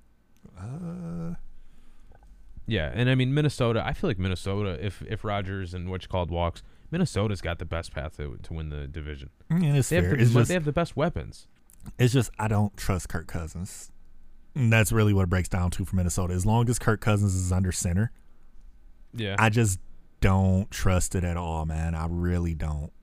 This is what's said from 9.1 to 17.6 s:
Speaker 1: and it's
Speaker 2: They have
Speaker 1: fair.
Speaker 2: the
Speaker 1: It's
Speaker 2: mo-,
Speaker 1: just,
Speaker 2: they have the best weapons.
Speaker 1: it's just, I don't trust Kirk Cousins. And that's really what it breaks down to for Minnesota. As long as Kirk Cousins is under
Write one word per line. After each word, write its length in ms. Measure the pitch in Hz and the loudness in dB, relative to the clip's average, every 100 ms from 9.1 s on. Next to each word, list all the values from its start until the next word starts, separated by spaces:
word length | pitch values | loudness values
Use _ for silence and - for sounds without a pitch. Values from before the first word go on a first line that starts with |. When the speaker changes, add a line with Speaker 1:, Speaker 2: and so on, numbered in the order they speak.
| 71 - _ - | -12 -14 _ -2
Speaker 1:
and 280 | 165 151 143 | 0 4 4
it's 100 | - | 4
Speaker 2:
They 80 | 170 | 2
have 80 | - | 2
Speaker 1:
fair. 100 | 135 | 4
Speaker 2:
the 40 | |
Speaker 1:
It's 100 | 123 | 6
Speaker 2:
mo-, 80 | 120 | 6
Speaker 1:
just, 60 | 113 | 4
Speaker 2:
they 40 | 180 | 2
have 100 | 147 | 0
the 80 | |
best 240 | 151 170 - | 0 -2 0
weapons. 500 | 170 - 58 - - _ _ - - - | -2 -2 -8 -14 -20 _ _ -18 -8 2
Speaker 1:
it's 140 | 120 | 4
just, 180 | 131 107 - | 4 0 -2
I 120 | 107 | 0
don't 260 | 104 104 - | 2 0 -2
trust 320 | - 92 - | -2 -2 -2
Kirk 200 | 85 - | -8 -6
Cousins. 640 | 85 78 82 95 - - - - - - - - 151 | -8 -8 -8 -10 -12 -18 -20 -20 -18 -18 -20 -10 0
And 180 | 117 | 4
that's 180 | 113 107 | 6 6
really 220 | 113 107 | 4 6
what 100 | 98 | 6
it 60 | 90 | 4
breaks 180 | 92 85 | 2 0
down 240 | 92 90 | 0 0
to 140 | - 92 | 0 -2
for 100 | 92 | 0
Minnesota. 380 | 87 - 87 | 0 0 0
As 120 | 90 107 | 0 2
long 240 | 113 120 | 4 4
as 80 | 120 | 2
Kirk 200 | - 104 | 2 2
Cousins 340 | 113 101 104 | 4 4 4
is 180 | 95 92 | 2 2
under 180 | 92 | 2